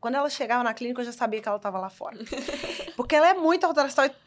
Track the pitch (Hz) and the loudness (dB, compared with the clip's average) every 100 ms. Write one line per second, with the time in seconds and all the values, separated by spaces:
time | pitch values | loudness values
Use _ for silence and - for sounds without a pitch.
0 | 233 269 285 285 233 247 233 226 240 247 | -4 -2 -2 -2 0 0 0 -2 -6 -6
1 | 240 240 233 220 214 208 208 190 190 - | -6 -4 -2 -2 -4 -4 -4 -4 -8 -10
2 | - 208 220 262 247 285 - 339 311 - | -14 -12 -10 -8 -6 -8 -8 -10 -10 -6
3 | 247 302 330 370 320 359 349 294 269 - | 2 6 6 6 4 4 2 2 2 2
4 | 277 - | 2 0